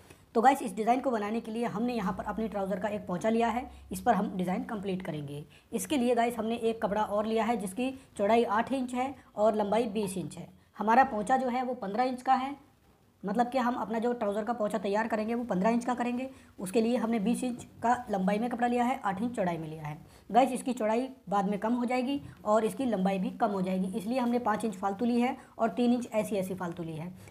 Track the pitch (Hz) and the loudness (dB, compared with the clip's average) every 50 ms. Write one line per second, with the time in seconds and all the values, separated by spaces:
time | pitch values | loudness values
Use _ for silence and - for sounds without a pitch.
0 | - - - - - _ - 233 214 262 277 - - 208 185 214 214 226 247 262 | -20 -20 -20 -20 -20 _ 0 4 6 6 4 4 0 -6 -4 -2 2 2 2 2
1 | - 269 240 208 208 208 226 233 233 226 220 233 240 220 - 208 240 247 247 226 | 2 0 0 0 -2 -2 -4 -4 -4 -6 -4 -4 -4 -2 -2 -2 -2 -2 -2 -2
2 | 180 185 180 226 - 208 190 220 220 196 - 202 190 185 202 185 - 208 208 202 | -2 -2 -2 -4 -4 -6 -4 -4 -4 -4 -2 -4 -2 -2 -2 -4 -2 -4 -4 -4
3 | - - 180 175 - 220 226 226 233 226 214 247 285 - - - - - 202 - | -4 -4 -4 -2 0 2 2 2 2 2 0 -2 -6 -8 -12 -18 -12 -10 -10 0
4 | - 247 214 185 202 - - 180 180 185 185 226 - - 233 202 190 196 180 185 | 2 2 4 4 2 0 -2 -2 -2 -2 -2 -2 -4 -6 -8 -6 -4 -4 -4 -4
5 | - 175 151 151 147 139 143 147 165 - - - _ _ 233 226 190 - 320 254 | -6 -6 -8 -8 -8 -8 -10 -10 -12 -14 -20 -20 _ _ -6 -6 -2 0 0 2
6 | 240 247 240 226 233 240 233 233 214 226 233 - 226 226 220 226 220 190 202 214 | 4 4 4 4 2 2 0 -2 -2 -2 -2 0 0 -2 0 0 -2 0 0 0
7 | 214 196 202 208 214 220 220 226 208 220 240 196 202 185 - 240 247 269 262 - | 0 0 0 0 0 0 0 2 2 2 0 0 -2 -4 -4 -4 -4 -4 -4 -8
8 | - - - - 202 202 226 233 233 - 202 220 233 - 262 269 254 247 247 247 | -14 -14 -4 0 2 4 6 6 6 4 2 2 2 2 -2 -2 -2 -2 -2 -2
9 | 254 277 269 - - - - 202 214 220 214 214 202 202 208 226 247 214 190 220 | -2 -2 -4 -10 -16 -12 -2 2 4 4 4 4 2 2 2 2 2 0 0 -2
10 | 202 185 - 185 151 143 - 170 - - - - _ _ _ - 208 220 233 262 | -2 -2 -2 -4 -6 -6 -8 -12 -14 -16 -18 -20 _ _ _ -2 2 6 6 6
11 | 269 262 226 208 196 254 262 247 262 240 233 254 247 254 247 - 196 190 202 233 | 6 4 2 -2 0 2 2 2 2 0 0 0 -2 -2 -4 -6 -6 -4 0 0
12 | 254 262 247 247 - 262 262 254 262 277 285 - - - _ _ _ _ _ _ | 0 0 -2 -2 2 2 2 2 2 -2 -6 -10 -14 -20 _ _ _ _ _ _
13 | _ _ _ _ - 196 196 240 233 233 269 262 233 240 247 247 226 190 226 226 | _ _ _ _ -6 -2 0 2 2 2 2 0 0 0 0 -2 -4 -4 -2 -2
14 | 220 240 240 240 220 202 196 220 208 226 214 214 208 208 226 214 214 202 196 214 | 0 0 0 0 -2 0 0 0 -2 -2 -2 -2 -2 -2 -2 -2 -2 0 0 0
15 | 214 226 233 214 214 220 233 240 247 240 190 180 190 226 240 233 - 262 247 247 | 0 0 -2 -2 -2 -2 -2 -4 -2 -2 0 2 4 4 2 2 0 0 -2 -2
16 | 240 240 240 247 262 269 - - - - - - 202 185 - 233 220 233 247 226 | -2 -2 -2 -4 -6 -8 -10 -14 -20 -20 -14 -12 -10 0 0 2 2 2 2 0
17 | 220 226 233 226 190 190 240 - 254 254 240 - - - - - - 233 247 240 | 0 0 0 2 2 2 0 0 -2 -4 -6 -6 -10 -16 -10 -2 2 2 2 2
18 | - 214 202 190 185 196 208 208 240 240 247 226 247 247 240 240 240 240 262 - | 0 -2 -2 0 2 2 2 2 0 -2 0 0 0 2 2 2 2 2 0 0
19 | - 196 190 190 233 240 - 220 185 175 170 160 160 156 156 160 151 147 151 - | -2 -4 -2 -2 -4 -4 -2 -2 -2 -2 -2 -4 -6 -8 -10 -10 -8 -10 -10 -10
20 | - - - - - - 196 233 269 254 254 - - 254 233 - 214 214 220 240 | -14 -20 -20 -20 -10 4 6 6 6 6 2 -2 -2 -4 -2 0 0 2 2 0
21 | 262 262 - - _ 175 202 202 190 202 208 196 214 226 247 240 247 233 254 254 | 0 -2 -8 -14 _ 0 0 2 2 2 0 0 0 0 0 0 0 0 0 0
22 | 240 277 277 285 - - - - - 208 214 220 220 208 - - 269 240 208 185 | 0 0 -2 -4 -6 -10 -16 -6 0 2 4 4 4 2 0 -2 -2 0 0 2
23 | 185 190 196 190 185 262 - - 240 214 202 190 185 185 190 185 196 190 208 220 | 2 2 2 0 -2 -4 0 0 0 0 2 0 0 0 0 0 -2 -2 -4 -4
24 | 175 220 254 262 240 240 240 240 240 208 214 - 226 226 190 - 202 196 196 190 | -4 -2 -2 0 0 2 0 2 2 0 0 0 -2 -4 -4 -2 -2 -4 -2 0
25 | 240 233 240 240 240 254 269 - - - - - - 180 185 214 240 240 240 240 | 0 2 4 4 2 2 0 -4 -10 -16 -4 -2 -2 0 2 2 2 4 4 2
26 | 240 - - 214 202 185 220 190 185 185 180 185 185 170 170 - 165 160 160 147 | 0 -2 -2 -2 0 0 0 -2 -2 -2 -4 -4 -6 -6 -6 -6 -8 -8 -8 -8
27 | 165 180 - - - - | -8 -10 -12 -14 -18 -20